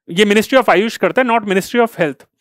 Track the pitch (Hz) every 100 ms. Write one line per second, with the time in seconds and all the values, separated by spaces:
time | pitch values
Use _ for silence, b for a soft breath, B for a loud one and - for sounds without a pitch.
0 | _ 170 208 208 208 262 226 175 226 -
1 | 185 202 254 233 208 190 - 240 226 -
2 | 160 131 - _